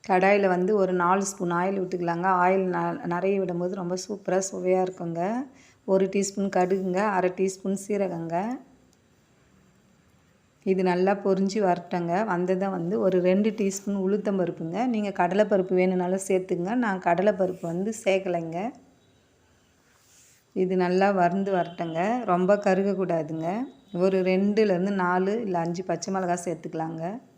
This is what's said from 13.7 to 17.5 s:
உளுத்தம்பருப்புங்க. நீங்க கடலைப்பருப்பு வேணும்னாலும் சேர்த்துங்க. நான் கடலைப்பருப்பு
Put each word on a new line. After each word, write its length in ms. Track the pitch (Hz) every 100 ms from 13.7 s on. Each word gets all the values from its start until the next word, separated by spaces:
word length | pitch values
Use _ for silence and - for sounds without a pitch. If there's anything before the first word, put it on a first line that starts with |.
| 196 - 202
உளுத்தம்பருப்புங்க. 760 | 190 202 202 196 170 185 165 180 254
நீங்க 160 | 220 208 190
கடலைப்பருப்பு 560 | 175 196 208 202 185 185
வேணும்னாலும் 440 | 185 180 180 190 -
சேர்த்துங்க. 420 | 185 185 170 180 247
நான் 180 | 226 185
கடலைப்பருப்பு 600 | 185 175 208 196 185